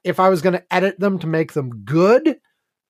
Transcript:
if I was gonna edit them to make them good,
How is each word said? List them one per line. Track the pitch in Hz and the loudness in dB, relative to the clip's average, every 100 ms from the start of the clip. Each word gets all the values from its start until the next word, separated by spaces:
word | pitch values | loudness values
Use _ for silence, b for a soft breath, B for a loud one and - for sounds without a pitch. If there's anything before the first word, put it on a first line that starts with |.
if | 180 175 | -4 0
I | 190 | 2
was | 185 | 2
gonna | 180 180 - | 0 -2 -2
edit | 180 190 185 | -2 -2 -2
them | 202 190 | -4 -4
to | 160 | -2
make | 160 160 | -2 -2
them | 156 131 113 | -6 -8 -10
good, | 101 156 185 247 320 247 _ _ _ _ _ | -4 0 4 4 2 -4 _ _ _ _ _